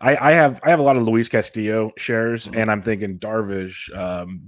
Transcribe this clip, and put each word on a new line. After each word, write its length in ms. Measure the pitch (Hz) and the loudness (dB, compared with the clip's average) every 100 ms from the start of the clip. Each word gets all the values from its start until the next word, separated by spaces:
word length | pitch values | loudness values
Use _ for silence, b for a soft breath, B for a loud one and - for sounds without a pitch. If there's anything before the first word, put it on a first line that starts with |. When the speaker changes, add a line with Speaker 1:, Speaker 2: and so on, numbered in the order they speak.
Speaker 1:
I, 140 | 123 147 139 | 0 2 4
I 20 | |
have, 280 | 165 143 123 | 6 4 2
I 80 | 151 | 2
have 100 | 170 | 4
a 20 | |
lot 140 | 139 127 | 4 4
of 80 | |
Luis 240 | 113 113 117 | 4 2 2
Castillo 640 | 113 - 110 107 110 110 - | 0 -2 -4 -2 -2 -2 -6
shares, 500 | - 113 113 117 98 | -4 -2 -2 -4 -4
Speaker 2:
Mm-hmm. 120 | 110 | -2
Speaker 1:
and 120 | 110 | 0
I'm 120 | 104 | 0
thinking 360 | 104 104 101 90 | -2 -4 -4 -8
Darvish, 800 | 107 110 101 98 92 90 - 98 | -6 -4 -4 -6 -8 -12 -14 -8
um, 460 | 92 90 87 92 | -6 -6 -10 -14